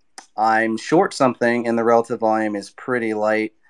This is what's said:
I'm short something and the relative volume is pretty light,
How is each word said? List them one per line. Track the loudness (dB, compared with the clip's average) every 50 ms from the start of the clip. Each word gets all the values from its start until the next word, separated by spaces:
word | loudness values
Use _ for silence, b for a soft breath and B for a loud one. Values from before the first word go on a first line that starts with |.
| _ _ _ -20 -20 _ _
I'm | -2 0 2 2 2 2 0 -2
short | -4 -2 0 2 2 2 2 0
something | 0 0 0 0 0 0 0 0 0 -2
and | -2 -2 0
the | 2
relative | 4 4 4 2 0 -4 -2
volume | 0 0 0 0 -2 -2 -4
is | -6 -8 -10
pretty | -18 -14 -6 -4 -4 -2 -2 -2 -2
light, | -2 0 0 0 0 0 -4 -6 b b